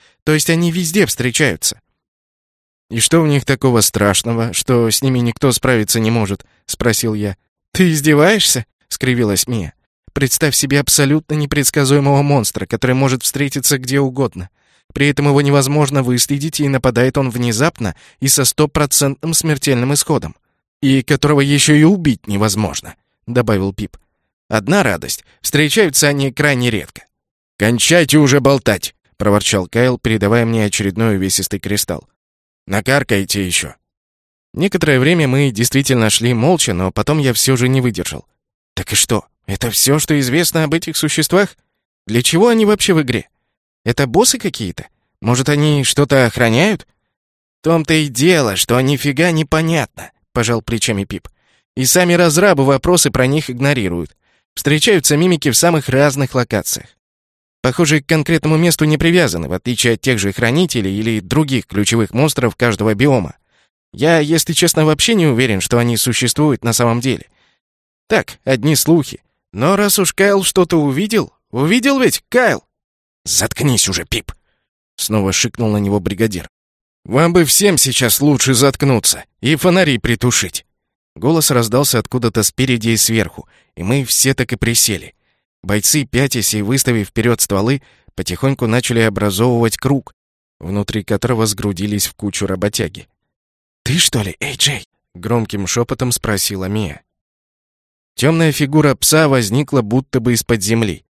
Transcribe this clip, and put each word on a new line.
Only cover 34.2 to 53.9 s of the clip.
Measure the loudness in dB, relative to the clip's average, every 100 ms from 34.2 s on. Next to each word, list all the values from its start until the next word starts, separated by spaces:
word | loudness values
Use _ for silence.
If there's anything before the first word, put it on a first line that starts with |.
| _ _ _
Некоторое | -4 -2 0 2 2
время | 2 2 2
мы | 2 0
действительно | 0 0 0 0 2 2
шли | 0 0
молча, | 0 2 2 0
но | -2 -2
потом | -2 -2 0
я | 0
все | 0 0 0
же | 2
не | 0
выдержал. | 0 -4 -8 -10 -16 _ _ _ _
«Так | -12 -4
и | -2
что, | 0 -2 -4 _ -10
это | -6 -4
все, | 0 0 0
что | 0 0
известно | 0 0 0 0
об | 0
этих | -2 -4 -4
существах? | -2 -2 0 0 0 -4 _ _ _ _ -4
Для | -2
чего | 0 2 4
они | 4
вообще | 2 2 2
в | 2
игре? | 0 -4 -8 _ _ _ _ _
Это | -4 -2 0
боссы | 2 2 0
какие-то? | -4 -6 -8 -8 -16 _ _ _
Может, | -2 0 2
они | 2 2 2
что-то | 0 0 2 4
охраняют?» | 2 2 2 2 2 0 -8 _ _ _ _ _ _ _
«В |
том-то | -2 0 2
и | 0 0
дело, | 2 2 4 2 -2
что | 0 0
нифига | 2 0 -2 0 0
непонятно», | 0 0 0 0 -2 -4 -8 -20 _ _
пожал | -4 -2 -2
плечами | -4 -4 -2 -4
Пип. | -6 -10 -14 -20 _ _ _ -4
«И |
сами | 0 2 4
разрабы | 4 2 4 2 4
вопросы | 2 2 2 2 2
про | 0 0
них | 0 -4
игнорируют. | -4 -2 0 -2